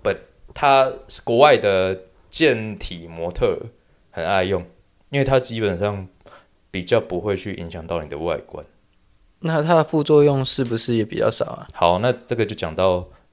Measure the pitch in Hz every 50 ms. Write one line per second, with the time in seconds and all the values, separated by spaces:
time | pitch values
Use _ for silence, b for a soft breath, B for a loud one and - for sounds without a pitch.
0 | - 104 95 - - _ _ _ - - - - - 139 139 135 131 131 - -
1 | - - - - - - 117 117 139 151 135 107 104 101 95 92 95 95 95 95
2 | - - _ _ _ _ - - 160 147 123 110 110 110 104 90 - - 92 85
3 | 82 85 82 82 82 87 90 - 123 107 87 - - 113 - _ _ _ _ _
4 | _ _ - 87 82 80 98 95 92 92 98 87 85 - _ _ _ _ _ _
5 | _ - 143 139 135 131 135 131 127 - 117 113 110 98 90 85 101 104 101 98
6 | 92 92 _ _ _ B B B B B B _ _ _ - 95 87 - 139 -
7 | - - 90 87 87 107 98 90 - 104 95 - 87 82 85 85 80 85 90 85
8 | 78 76 73 73 82 85 78 71 - - - 76 71 - _ _ _ _ _ _
9 | _ _ _ _ _ _ _ _ - 165 160 156 151 165 175 165 151 - - 156
10 | 147 - 151 147 147 147 139 135 131 - - - 131 120 117 110 - - 120 113
11 | 104 107 - - 110 110 110 - - - - - - - - - 85 85 87 92
12 | 113 127 123 - - - 120 117 107 104 107 - 95 82 78 85 92 95 90 90
13 | 90 - b b b b